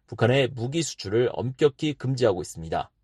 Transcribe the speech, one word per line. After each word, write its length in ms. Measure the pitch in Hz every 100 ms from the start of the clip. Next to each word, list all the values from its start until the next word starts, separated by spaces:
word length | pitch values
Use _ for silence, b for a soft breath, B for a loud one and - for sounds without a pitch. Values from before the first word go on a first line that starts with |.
| -
북한의 440 | 117 117 135 127
무기 300 | 131 120 165
수출을 480 | 160 - 95 110 123
엄격히 640 | - 117 131 147 - 156 143
금지하고 480 | 127 131 120 90
있습니다. 480 | - - 80 82 - _